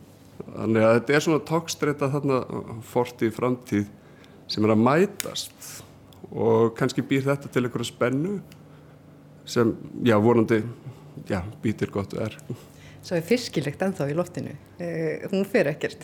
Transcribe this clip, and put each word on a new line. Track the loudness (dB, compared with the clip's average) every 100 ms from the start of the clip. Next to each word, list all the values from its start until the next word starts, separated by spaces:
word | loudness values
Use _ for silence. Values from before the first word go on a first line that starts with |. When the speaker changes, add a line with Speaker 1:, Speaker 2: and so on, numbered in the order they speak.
| -20 -20 -20 -18 -14
Speaker 1:
Þannig | -4 0 6 6
að | 6
þetta | 4 2
er | 2
svona | 0 0
togstreita | -2 -2 -4 -2 0 -2
þarna, | 0 0 0 -2 -8 -10 -12 -4
fortíð, | -2 -2 -2 -2 0
framtíð, | -2 -2 -2 -2 -2 -8 -20 -20 -20 -16 -8
sem | 0 4
er | 6
að | 6
mætast | 4 2 -2 -10 -8 -10 -14 -18 -18 -18 -20 -20 -20 -10
og | 0 4 4 4 2
kannski | -2 -2 -2
býr | 0 0
þetta | -2 -2
til | -2 -2
einhverja | -4 -6
spennu | -2 -2 0 -2 -6 -10 -20 -20 -20 -20 -20 -20 -20 -20 -20 -4
sem, | 0 2 0 -8 0 4
já, | 6
vonandi, | 6 6 4 2 0 -8 -16 -18 -18 -14 -6
já, | -4 -6 -4
býr | -4 -2
til | -4
gott | -4 -6 -6
verk. | -6 -8 -12 -14 -16 -20 -20 -18 -6
Speaker 2:
Svo | -2
er | 0
fiskilegt | 0 0 -4 -4 -2 -4
ennþá | -2 -2
í | -2
loftinu. | -4 -6 -10 -12 -18 -12
Eh, | -8 -4 -4 -4 -4
hún | -2 2
fer | 2 2
ekkert, | 0 -6 -6